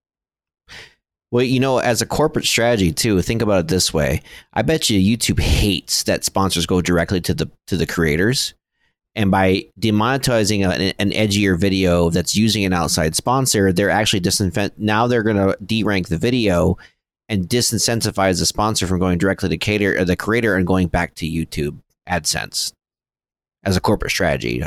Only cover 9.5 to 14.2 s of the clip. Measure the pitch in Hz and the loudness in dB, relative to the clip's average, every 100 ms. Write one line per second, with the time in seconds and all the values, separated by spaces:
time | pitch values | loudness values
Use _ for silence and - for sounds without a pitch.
9.5 | 95 - - 110 107 113 135 131 117 101 | 2 -2 -4 0 2 2 0 0 2 2
10.5 | 104 95 73 92 - 101 - 110 101 101 | 2 0 0 -2 -2 -2 0 0 2 2
11.5 | 87 98 95 92 87 85 85 82 101 110 | 2 2 2 2 2 2 0 0 0 2
12.5 | 104 98 90 76 - 80 - - 131 131 | 2 0 0 0 0 -2 -2 -2 0 0
13.5 | 110 98 90 101 90 110 104 | 2 2 2 2 2 0 0